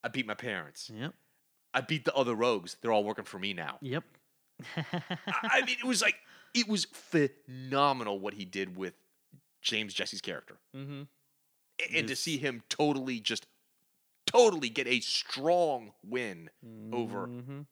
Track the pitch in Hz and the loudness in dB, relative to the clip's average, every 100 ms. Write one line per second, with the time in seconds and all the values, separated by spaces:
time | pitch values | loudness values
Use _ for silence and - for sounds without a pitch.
0 | 120 123 110 104 123 98 76 - - 110 | -4 -4 -4 -6 -4 -6 -8 -14 -14 -10
1 | 143 - _ _ _ _ _ 131 123 156 | -10 -12 _ _ _ _ _ -2 0 0
2 | 156 139 123 110 120 107 87 - 117 107 | 2 4 2 4 4 4 -2 -6 4 4
3 | 104 107 101 98 98 90 78 - 139 143 | 4 -4 -6 -6 -6 -4 -6 -6 -4 -4
4 | - _ _ _ _ _ 131 - 147 175 | -6 _ _ _ _ _ -8 -6 -4 -6
5 | - 180 - - 226 262 254 247 254 214 | -6 -8 -4 -4 2 2 2 -2 0 2
6 | 208 - - - - 240 214 208 - - | 2 0 -10 -20 -4 -2 2 0 0 -8
7 | - 165 139 - - 127 131 139 143 135 | 0 4 4 0 -14 -12 -2 4 4 4
8 | 110 101 101 101 92 98 95 92 92 - | -2 -2 -4 -6 -6 -4 -4 -4 -6 -8
9 | _ _ _ - _ _ - 110 107 92 | _ _ _ -20 _ _ -2 -2 -2 -4
10 | 92 98 - 80 - - _ 135 139 139 | -4 -6 -8 -8 -10 -20 _ -14 -10 -12
11 | 143 _ _ _ _ _ _ - 165 156 | -14 _ _ _ _ _ _ -12 -2 -2
12 | 117 131 - 143 143 120 - - 151 135 | 0 -2 -2 0 -2 -4 -8 2 4 4
13 | 131 120 107 113 - _ _ _ _ _ | -2 -2 -2 -2 -4 _ _ _ _ _
14 | _ _ - 240 233 170 123 117 120 123 | _ _ 4 8 8 6 -2 -2 2 2
15 | - - - 131 147 175 165 131 107 _ | 2 -2 -2 -2 2 4 4 2 -6 _
16 | 98 123 117 87 80 _ 117 110 110 120 | -6 -4 -4 -6 -14 _ -18 -14 -4 -2
17 | 110 101 98 120 123 139 143 | -2 -4 -6 -8 -10 -12 -14